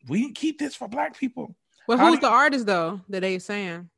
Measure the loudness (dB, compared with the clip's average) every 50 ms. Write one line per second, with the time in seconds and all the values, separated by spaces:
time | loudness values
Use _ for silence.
0 | _ -4 -2 -2 -2 -2 -6 -4 -4 -4 -4 -4 -8 -8 -8 -12 -14 -10 -6 -6
1 | -6 -6 -4 -6 -6 -6 _ -8 -14 -14 -14 _ _ _ _ _ _ 0 4 6
2 | 6 6 6 6 4 4 4 6 4 4 2 0 0 0 0 0 0 -2 -4 -8
3 | -12 -8 -6 -4 -2 -2 -4 -6 -6 -8 -8 -8 -6 -8 -10 -10 -14 -18 _